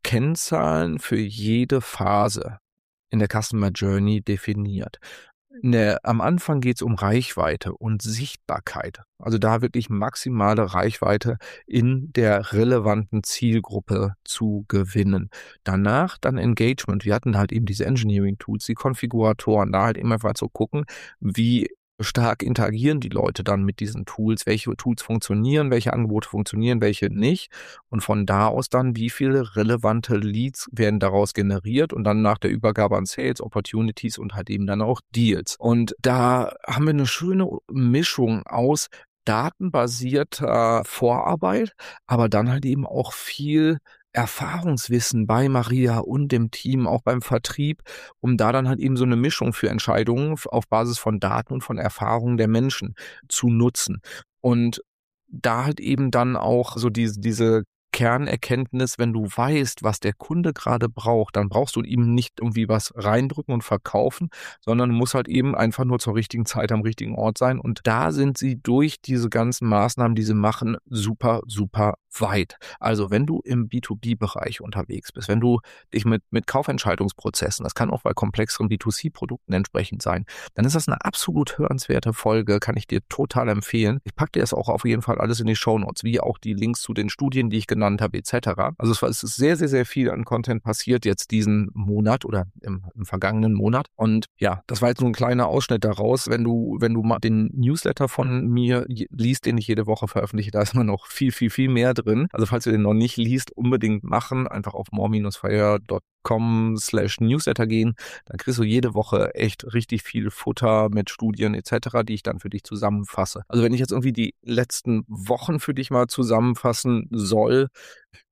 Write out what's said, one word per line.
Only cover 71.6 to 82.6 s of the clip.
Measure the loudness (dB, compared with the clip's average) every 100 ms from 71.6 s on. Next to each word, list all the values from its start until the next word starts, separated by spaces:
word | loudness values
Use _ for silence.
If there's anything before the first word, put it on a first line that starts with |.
| -4 0 0 0 _ -6
weit. | -2 0 -2 -6 -20 -6
Also | -2 0 2
wenn | 0 2
du | -2
im | 0 -2 0
B | -4
two | -6 -6
B-Bereich | -4 -2 -2 -4 -6 -8
unterwegs | -8 -6 -6 -8 -10
bist, | -12 0
wenn | 2
du | 4 2 -2 -20 _
dich | -2
mit, | 2 0 _
mit | -4 0
Kaufentscheidungsprozessen, | -2 0 -2 0 0 -2 -4 -6 -2 -4 -4
das | -6
kann | -4 -4
auch | -2
bei | -2
komplexeren | 0 0 -2 -4 -2 -2
B | 0
two | -2
C-Produkten | -2 -4 -6 -8 -8 _
entsprechend | -2 0 -2 -4 -4
sein, | -2 -2 -4 -12 -14
dann | -2
ist | 0 2
das | 0
eine | -2
absolut | -4 -4 -2 -2 -2 -2
hörenswerte | -2 -2 0 0 0
Folge, | -2 0 2 2 0